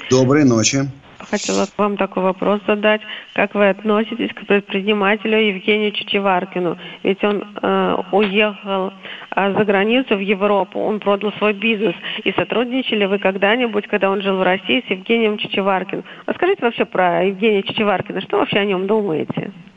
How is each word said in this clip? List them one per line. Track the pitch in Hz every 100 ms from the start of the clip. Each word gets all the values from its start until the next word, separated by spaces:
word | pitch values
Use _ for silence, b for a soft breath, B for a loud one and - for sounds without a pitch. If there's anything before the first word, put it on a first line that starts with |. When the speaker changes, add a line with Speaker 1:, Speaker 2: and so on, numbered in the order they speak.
| -
Speaker 1:
Доброй | 127 127 147 139
ночи. | 113 107 139 139 - - - -
Speaker 2:
Хотела | 208 - 196 196
к | -
вам | 208 196
такой | 190 185
вопрос | 185 185 180 202 196
задать. | 208 214 214 - B B
Как | - 202 202
вы | 202
относитесь | 196 214 208 220 233 196
к | - -
предпринимателю | 202 202 196 196 208 196 214 220 220 214 190
Евгению | 214 214 208
Чичеваркину? | 202 - 202 196 180 185 180 175 180 B B
Ведь | - 190
он, | 208 208 202 208
э, | 196 190 185 - 180
уехал, | 185 208 202 214 196 202 196 190 190 B B B -
э, | 196 190
за | 202
границу, | 196 208 247 262 202
в |
Европу. | 196 196 202 202 190 208
Он | - 214
продал | 202 202 208 -
свой | 208
бизнес. | 202 226 214 202 170 - B
И | -
сотрудничали | 185 185 214 247 262 - 214 190
вы | 196
когда-нибудь, | 196 190 196 240 240 208 -
когда | 208 196
он | 196
жил | 196 190
в |
России, | 185 190 - 254 -
с |
Евгением | 190 190 233 214 208
Чичеваркиным? | 190 - 196 190 190 185 - B B
Расскажите | - 359 392
вообще | 240 - 214
про | 180 180 170 190
Евгения | 190 226 202
Чичеваркина. | 196 - 208 185 - 180
Что | - 208
вообще | 277 208
о | 202
нём | 185 190
думаете? | 220 202 151 - - - - -